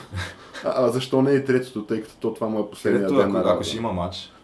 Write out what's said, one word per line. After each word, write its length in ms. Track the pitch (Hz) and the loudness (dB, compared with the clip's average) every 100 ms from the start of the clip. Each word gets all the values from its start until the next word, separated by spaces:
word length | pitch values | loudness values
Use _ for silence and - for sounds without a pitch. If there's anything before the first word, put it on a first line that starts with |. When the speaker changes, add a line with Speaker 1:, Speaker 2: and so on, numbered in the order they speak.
| - 95 - - - - - | -8 -10 -10 -12 -18 -8 -4
Speaker 1:
А, 200 | - 120 | 2 2
а 40 | |
защо 320 | 127 131 131 | 0 0 2
не 100 | 135 | 4
и 140 | 139 135 | 2 4
третото, 380 | 127 127 107 | 0 0 -8
тъй 180 | - 110 | -6 -6
като 140 | - - | -6 -6
то 120 | 113 | -6
това 140 | - 110 | -4 -2
му 120 | 107 | -2
е 100 | 101 | -4
последния 360 | - 110 98 95 | -2 0 2 4
Speaker 2:
Ето, 80 | 92 | 4
Speaker 1:
ден 80 | |
Speaker 2:
ако, 100 | 101 | 4
Speaker 1:
на 60 | 95 | 2
Speaker 2:
ако 100 | 92 | 2
Speaker 1:
работа? 140 | 87 | 2
Speaker 2:
ще 140 | 87 110 | 0 -4
има 160 | 113 | -4
матч, 380 | 92 90 - - - | -2 -4 -6 -14 -18